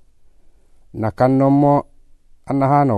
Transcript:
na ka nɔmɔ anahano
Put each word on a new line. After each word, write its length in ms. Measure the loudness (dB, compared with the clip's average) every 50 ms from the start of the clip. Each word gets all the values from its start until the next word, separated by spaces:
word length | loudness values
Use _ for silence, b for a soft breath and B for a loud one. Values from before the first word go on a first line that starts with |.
| _ _ _ _ -20 -20 -20 _ -20 -20 -20 _ _ _ _ -20 -20 -18 -12
na 140 | -8 -8 -6
ka 140 | -4 -2 0
nɔmɔ 460 | 0 0 2 2 2 2 2 2 2 0 0 -2 -6 _ -20 -20 -20 -20 -20 _ _ -20 -20 _
anahano 500 | -8 -6 -4 -2 0 0 0 0 0 -2